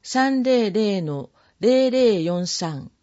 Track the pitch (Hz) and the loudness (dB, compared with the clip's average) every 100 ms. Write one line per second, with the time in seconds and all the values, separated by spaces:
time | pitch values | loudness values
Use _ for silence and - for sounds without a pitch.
0 | - 262 262 262 254 247 220 196 214 190 | -2 0 0 0 2 2 2 0 0 -2
1 | 156 143 - _ _ _ 226 262 262 254 | -4 -8 -10 _ _ _ 2 4 2 4
2 | 240 196 160 175 180 - 170 147 - _ | 2 2 0 -4 -4 -6 -6 -8 -14 _